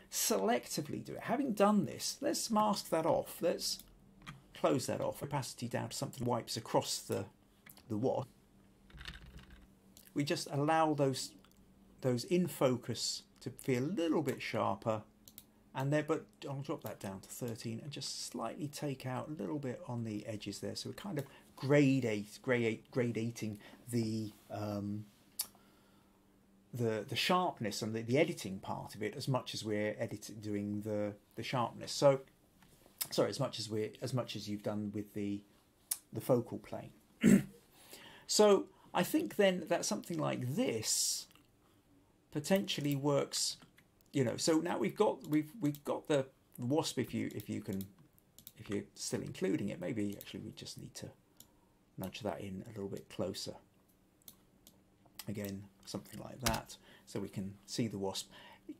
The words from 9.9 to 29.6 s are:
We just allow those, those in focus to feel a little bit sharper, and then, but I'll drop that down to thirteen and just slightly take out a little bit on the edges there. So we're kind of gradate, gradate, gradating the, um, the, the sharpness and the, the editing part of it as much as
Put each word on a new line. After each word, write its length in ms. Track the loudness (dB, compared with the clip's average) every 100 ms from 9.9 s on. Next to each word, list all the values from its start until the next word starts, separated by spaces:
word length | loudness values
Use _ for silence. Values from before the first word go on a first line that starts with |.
| -20 -8 -2
We 80 |
just 240 | 0 0 -2
allow 440 | 0 4 6 4 4
those, 380 | 2 2 -6 -12 -20 -20 -20 -20 -20 -2
those 220 | 0 0
in 240 | 2 2 2
focus 760 | 4 4 4 -2 -4 -4 -6 -10 -12
to 100 | -12
feel 320 | -6 0 0
a 20 | 0
little 380 | 0 2 2
bit 180 | 0 -4
sharper, 640 | -2 0 0 0 0 -2 -4 -20 -20 -20 -20 -20 -10 -4
and 180 | 2
then, 120 | 2 2
but 180 | -2 -2 -12 -8
I'll 120 | -8
drop 200 | -6 -6 -6
that 140 | -8
down 200 | -6 -8
to 100 | -10
thirteen 520 | -8 -6 -6 -6 -6
and 80 | -8
just 340 | -8 -8 -6 -8
slightly 420 | -6 -6 -4 -6
take 380 | -4 -4 -4 -4
out 220 | -4 -4
a 120 | -4
little 200 | -4 -2
bit 200 | -4 -6 -4
on 160 | -4 -2
the 200 | -4 -4
edges 320 | -6 -6 -6
there. 180 | -6 -6
So 140 | -8
we're 60 | -8
kind 240 | -6 -6
of 60 | -6 -14 -20 -6
gradate, 840 | 6 8 8 6 2 0 -4 -6
gradate, 400 | 0 4 4 0 -4
gradating 680 | 0 0 0 -2 -2 -6 -6 -12 -18 -2
the, 400 | 0 2 0 -4 -8 -10
um, 560 | -6 -4 -2 -4 -6 -8 -20 -18 -8 -8 -8 -20 -20 _ _ _ _ _ _ _ _ -10
the, 320 | -2 0 0 -2
the 80 | -2
sharpness 680 | 4 4 2 0 -4 -2
and 100 | -2
the, 80 | -2
the 160 | 2 4
editing 400 | 4 0 -6 -8
part 380 | -6 -8 -8 -6
of 80 |
it 100 | -6 -4
as 120 | 0
much 260 | 0 -2
as 100 | -6